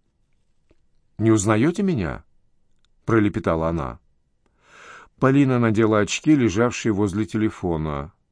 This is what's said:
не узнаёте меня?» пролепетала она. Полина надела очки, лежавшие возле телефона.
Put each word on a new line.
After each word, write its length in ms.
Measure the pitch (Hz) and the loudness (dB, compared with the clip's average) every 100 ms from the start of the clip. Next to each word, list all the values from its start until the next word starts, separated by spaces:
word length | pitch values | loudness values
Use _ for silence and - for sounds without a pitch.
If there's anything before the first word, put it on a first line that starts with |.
| _ _ _ _ _ _ _ _ _ _ _ - | _ _ _ _ _ _ _ _ _ _ _ -2
не 140 | 110 | 2
узнаёте 500 | 110 98 107 147 175 | 2 2 2 0 0
меня?» 420 | 196 143 80 60 - _ _ _ _ _ _ _ - | -2 -2 -4 -8 -16 _ _ _ _ _ _ _ 0
пролепетала 640 | 113 104 - 98 82 82 | 2 2 0 -2 -2 -2
она. 280 | 85 65 58 _ _ _ _ _ _ _ - - - - - | -4 -6 -12 _ _ _ _ _ _ _ -20 -20 -20 -18 -2
Полина 400 | 131 139 135 123 | 2 4 2 2
надела 440 | 117 107 110 107 | 2 2 2 2
очки, 340 | 101 - 151 151 | 0 -2 2 2
лежавшие 580 | 113 95 120 - 117 | 2 2 -2 -2 -2
возле 320 | 98 104 98 110 | 0 -2 -2 -4
телефона. 880 | 110 107 - 90 80 78 71 76 _ _ | -2 -4 -4 -4 -4 -4 -6 -10 _ _